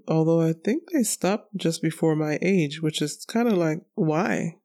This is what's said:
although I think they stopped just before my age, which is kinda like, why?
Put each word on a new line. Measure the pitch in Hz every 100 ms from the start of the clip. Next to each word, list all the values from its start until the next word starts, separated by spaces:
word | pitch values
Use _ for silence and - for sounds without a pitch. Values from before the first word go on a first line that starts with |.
| -
although | 160 160 165
I | 165
think | 165 - 294 381
they | 330
stopped | 226 - 180 214 - 196
just | 165 165
before | 165 - 160 156
my | 151 151
age, | 180 190 147 151
which | 160 -
is | 151 - -
kinda | 226 240
like, | 185 165 160 -
why? | - 160 151 226 196 170 -